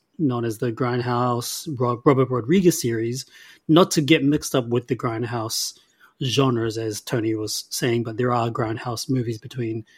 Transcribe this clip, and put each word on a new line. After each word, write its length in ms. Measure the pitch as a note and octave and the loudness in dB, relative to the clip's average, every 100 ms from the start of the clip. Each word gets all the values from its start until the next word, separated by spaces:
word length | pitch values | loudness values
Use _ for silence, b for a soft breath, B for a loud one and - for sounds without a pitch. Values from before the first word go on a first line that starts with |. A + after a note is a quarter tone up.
| _ - | _ -2
known 260 | D3 A#2+ A#2 | -2 0 -2
as 120 | G#2+ | -2
the 140 | B2 | -4
Grindhouse, 960 | A2 B2+ B2 A#2+ A#2+ B2 A#2+ - - - B2+ | -2 -2 0 0 0 0 0 -4 -8 -8 -2
Ro-, 220 | B2 A#2 D3+ | -2 2 4
Robert 240 | C3 B2 | 4 2
Rodriguez 500 | B2 A2+ F#3+ F3 - | -2 2 4 4 4
series, 440 | A#2+ A2+ A#2 C3 - b b b - | 0 -2 -2 -6 -10 b b b 4
not 240 | D#3 F#3+ | 6 6
to 100 | - | 2
get 220 | C#3 D#3 | 4 4
mixed 300 | C#3 D3 - C#3 | 4 2 0 -2
up 120 | A#2+ | 0
with 200 | A#2 - | -2 -2
the 80 | A#2 | -4
Grindhouse 800 | B2+ A2+ A#2+ A#2 A2 - - b b b b _ | -2 -4 -4 -4 -4 -6 -6 b b b b _
genres, 540 | C3+ A#2+ C3+ A#2 A2+ A2 | -2 2 2 2 -2 -4
as 220 | A2+ G#2 | -6 -6
Tony 320 | - B2 A2 A2 | -4 -2 -2 -2
was 300 | G#2+ - - | -4 -8 -8
saying, 340 | - C3 A#2 | -4 0 0
but 140 | A#2 A2 | -2 -2
there 140 | B2 | 0
are 160 | A#2+ A#2 | 2 0
Grindhouse 600 | A2+ A2 A2 B2 A2+ - | -2 -4 -4 -6 -6 -2
movies 280 | B2+ A#2 A2 | -2 -2 -6
between 480 | A#2+ B2+ A#2 A2+ b | -10 -8 -6 -6 b